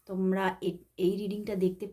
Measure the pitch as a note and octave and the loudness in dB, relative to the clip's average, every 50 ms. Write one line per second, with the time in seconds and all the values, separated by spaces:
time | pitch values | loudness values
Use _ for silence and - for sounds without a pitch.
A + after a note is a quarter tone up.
0 | _ - F#3+ F#3 F#3+ F#3 F#3+ F#3+ G3 F#3 F#3 - - F3+ E3 - - _ _ - | _ -8 -2 0 2 2 2 2 2 0 -2 -2 -4 -4 -4 -4 -12 _ _ 0
1 | F#3 F3 G3+ F#3+ G#3 F#3+ G3+ G#3 G#3 A3+ G#3 F#3 F#3 F#3 F3+ - G#3+ G3+ | 2 2 2 2 -2 -4 -4 -4 -4 -4 -2 2 2 0 0 -2 -8 -12